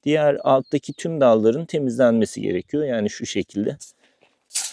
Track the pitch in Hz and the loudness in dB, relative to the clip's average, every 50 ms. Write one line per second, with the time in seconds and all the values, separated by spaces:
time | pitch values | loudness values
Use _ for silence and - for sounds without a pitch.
0 | _ 147 151 156 151 147 143 - - 139 135 135 135 _ - 143 _ - 139 - | _ 0 0 2 2 2 0 2 2 2 2 2 0 _ -4 -4 _ -4 -14 -8
1 | - 170 165 151 135 123 113 110 107 110 117 147 170 - - 156 143 127 117 120 | -6 -6 0 4 4 6 6 6 4 2 2 2 -4 -4 -4 -2 -2 -2 0 2
2 | 131 120 117 113 107 - - - 104 101 90 90 - _ - 147 151 139 123 113 | 2 4 4 2 0 -2 -4 -8 -6 -4 -4 -4 -6 _ -4 -4 -2 -2 -2 -2
3 | 104 104 - - 117 - - 104 92 _ - 101 104 - 143 - - - _ _ | -4 -4 -6 -6 -12 -6 -6 -6 -6 _ -6 -4 -4 -4 -6 -8 -16 -20 _ _
4 | _ _ _ _ _ _ _ _ _ _ - - - - | _ _ _ _ _ _ _ _ _ _ -10 -8 -8 -6